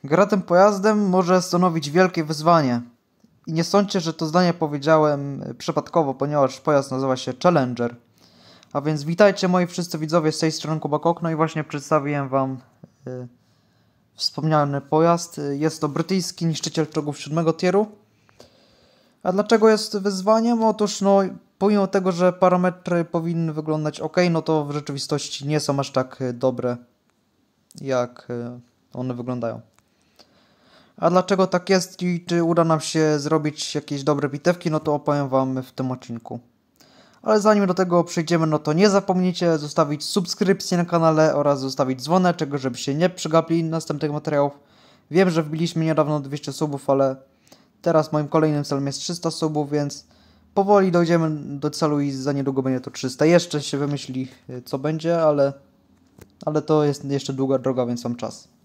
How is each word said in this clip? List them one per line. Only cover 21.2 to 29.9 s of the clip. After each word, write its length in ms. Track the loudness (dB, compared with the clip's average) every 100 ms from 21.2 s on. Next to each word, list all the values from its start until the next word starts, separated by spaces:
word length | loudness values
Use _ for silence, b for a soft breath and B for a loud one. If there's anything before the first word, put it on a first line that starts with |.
| 2 -4 _ _
pomimo 300 | 2 2 2
tego, 240 | 0 0
że 220 | 2 2
parametry 720 | 4 4 4 0 -2 -2 -2 0
powinny 480 | -4 -2 -2 -2
wyglądać 460 | -4 -4 -2 -2 -4
ok, 180 | -4 2 2
no 100 | 2
to 240 | 2 0 0
w 60 |
rzeczywistości 760 | -6 -6 -8 -4 -4 -4 -8 -2
nie 120 | -2
są 200 | 0 -2
aż 120 | 0
tak, 300 | -2 -4 -4
e, 120 | -6
dobre, 440 | -2 -2 0 -4 -4 -10 _ _ _ _ _ _ _ _ -14
jak, 460 | -4 -2 -2 -8 -10
e, 300 | -10 -8 -14 -20 _ _
one 200 | -10 -8
wyglądają. 480 | -6 -6 -6 -6 -8 -14 _ b